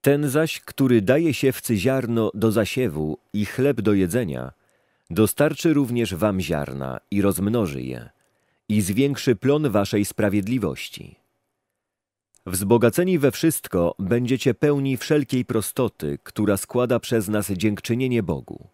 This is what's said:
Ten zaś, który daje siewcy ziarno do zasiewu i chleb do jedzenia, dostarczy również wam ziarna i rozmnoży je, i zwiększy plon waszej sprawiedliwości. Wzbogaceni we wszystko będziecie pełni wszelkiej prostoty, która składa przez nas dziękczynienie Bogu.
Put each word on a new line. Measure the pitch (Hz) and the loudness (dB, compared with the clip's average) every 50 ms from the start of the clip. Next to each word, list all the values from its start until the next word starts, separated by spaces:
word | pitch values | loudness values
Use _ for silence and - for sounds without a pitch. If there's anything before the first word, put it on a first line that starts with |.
Ten | - 143 143 143 147 143 | 4 4 2 4 2 0
zaś, | 127 151 160 156 - - | 0 0 0 0 -2 -8
który | - - - - 139 131 123 113 | -12 -16 -2 0 2 4 4 4
daje | 101 90 - 165 170 160 123 | 4 4 2 2 2 0 0
siewcy | - - 135 123 - - - 120 101 | 2 0 0 0 0 -2 -2 -2 0
ziarno | 87 131 131 135 123 113 117 113 110 104 - | 2 2 0 0 -2 0 0 0 0 0 0
do | 104 107 117 | 2 0 2
zasiewu | 104 110 104 - - 131 127 107 76 76 78 78 78 - _ _ - | 2 2 0 0 0 -2 -2 -2 -2 -2 -4 -4 -6 -8 _ _ -4
i | 104 104 | -4 -4
chleb | - - - 127 143 143 - | -4 -2 -2 0 0 0 0
do | 101 107 104 | 2 2 4
jedzenia, | 101 95 87 85 120 123 85 69 62 62 65 - _ _ _ _ _ _ _ _ _ _ _ | 4 2 2 0 -2 -2 -2 -6 -8 -8 -10 -14 _ _ _ _ _ _ _ _ _ _ _
dostarczy | 87 87 110 104 - - 147 156 156 - - 170 156 | 2 2 2 2 4 2 0 0 0 0 0 2 2
również | 143 139 113 120 120 117 101 98 | 2 2 0 0 -2 -2 -2 -2
wam | 80 101 107 98 95 | 0 0 0 0 0
ziarna | 87 - 85 73 73 67 65 67 67 65 64 - _ _ | -2 -2 -2 -4 -4 -6 -6 -8 -8 -8 -8 -10 _ _
i | 98 101 | -2 2
rozmnoży | 98 101 95 - 95 101 113 123 107 82 71 67 | 2 2 2 0 -2 0 0 0 -2 -2 -4 -6
je, | 64 64 64 60 58 57 _ _ _ _ _ _ _ _ _ _ _ _ | -8 -8 -10 -10 -12 -16 _ _ _ _ _ _ _ _ _ _ _ _
i | 107 107 | 0 0
zwiększy | 101 85 104 107 135 143 143 - - - 120 | 0 0 2 2 2 2 0 0 0 0 0
plon | 95 - 131 143 151 156 139 | 2 2 0 2 2 2 2
waszej | 95 104 101 - - 104 104 | 2 0 0 2 0 0 0
sprawiedliwości. | - - - 107 104 95 104 95 101 123 131 101 85 65 - - - - - - - - _ _ _ _ _ _ _ _ _ _ _ _ _ _ _ _ _ _ _ _ _ _ _ _ _ _ | -2 -2 0 0 2 2 0 -2 0 -2 -2 -2 -2 -4 -6 -10 -14 -14 -16 -18 -18 -20 _ _ _ _ _ _ _ _ _ _ _ _ _ _ _ _ _ _ _ _ _ _ _ _ _ _
Wzbogaceni | 95 90 92 101 98 113 120 104 117 - - 180 185 185 160 | -8 -6 -4 2 4 4 4 4 2 2 2 0 2 0 2
we | 135 135 | 2 0
wszystko | - - - 165 151 - - - - 92 85 85 - _ | 0 2 0 0 0 0 -8 -4 0 0 0 0 0 _
będziecie | 98 90 113 120 123 117 131 123 - 135 113 | -2 0 0 0 2 0 -2 0 0 0 0
pełni | _ - 147 147 143 135 139 131 123 | _ 2 0 2 0 0 -2 -2 -4
wszelkiej | - - 156 151 139 _ - 127 123 | -2 0 0 0 0 _ -2 -4 -2
prostoty, | - 117 110 101 - - - 127 104 _ _ - 73 71 - _ | 0 -2 -2 -2 -2 -2 -2 -2 -2 _ _ -6 -6 -6 -8 _
która | - - - 107 101 101 98 | -12 -4 -2 0 2 2 0
składa | - _ - 120 123 117 120 117 | -2 _ -2 0 0 2 0 0
przez | - - 123 113 104 92 | 0 0 -2 -2 0 0
nas | 107 107 101 - | -2 -2 -2 -2
dziękczynienie | 98 87 92 110 104 98 - - 117 120 131 131 123 117 101 | -4 0 0 0 0 -2 -4 -4 -2 -2 0 0 0 0 0
Bogu. | 80 82 69 60 - - - - - | 0 -4 -6 -6 -12 -16 -16 -18 -20